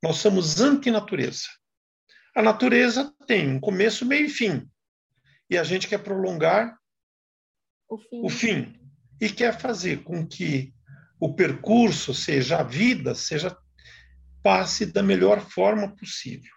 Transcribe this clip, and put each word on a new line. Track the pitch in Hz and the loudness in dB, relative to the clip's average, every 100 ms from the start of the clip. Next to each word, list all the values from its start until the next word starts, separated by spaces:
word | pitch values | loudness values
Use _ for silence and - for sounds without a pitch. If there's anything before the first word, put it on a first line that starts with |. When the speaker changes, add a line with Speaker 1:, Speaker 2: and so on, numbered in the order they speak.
Speaker 1:
Nós | 165 156 | -2 2
somos | 214 190 165 156 | 2 2 0 2
antinatureza. | 262 277 254 220 208 180 127 - - - _ _ _ _ _ _ _ | 4 4 2 0 -2 -4 -4 -6 -14 -16 _ _ _ _ _ _ _
A | - | 2
natureza | 220 214 247 240 247 233 285 _ | 2 4 4 4 4 0 -4 _
tem | - 220 147 | -2 0 2
um | 135 | -2
começo, | 139 185 214 226 | -2 0 0 0
meio | 247 277 294 | -2 0 0
e | |
fim. | 294 226 143 - _ _ _ _ _ _ _ _ | -2 -2 -2 -6 _ _ _ _ _ _ _ _
E | 180 | -2
a | |
gente | 165 185 - | 0 -4 -2
quer | 202 | -6
prolongar | 202 190 185 170 160 190 233 - _ _ _ _ _ _ _ _ _ _ _ | -4 -4 -4 0 2 2 0 -6 _ _ _ _ _ _ _ _ _ _ _
Speaker 2:
O | 214 | -16
fim. | _ 240 | _ -8
Speaker 1:
o | 196 | -6
fim. | - 233 170 120 - - _ _ - | -2 0 0 -4 -12 -20 _ _ -6
E | 214 | -6
quer | - 240 226 | 0 -2 -2
fazer | 262 208 180 151 | -4 -4 -4 -6
com | - 170 165 | -6 -8 -8
que | - 180 139 131 _ _ - _ _ | -6 -4 -4 -4 _ _ -20 _ _
o | 151 - | -6 2
percurso, | 170 135 - 226 233 156 - | 0 0 4 6 6 2 -4
ou | 127 | -6
seja, | - 143 123 165 | 0 0 2 0
a | |
vida, | 117 127 233 226 127 | -2 0 0 2 -2
seja, | 131 - 156 175 - _ _ - - - - - - | -6 -6 -4 -6 -8 _ _ -20 -20 -20 -20 -20 -2
passe | - 95 92 - 95 | 2 2 2 -4 -2
da | 82 | 0
melhor | 139 131 185 208 | 2 4 4 4
forma | - - 190 214 202 | 0 0 2 2 -4
possível. | - - - 131 123 - | -10 -14 -12 -12 -14 -18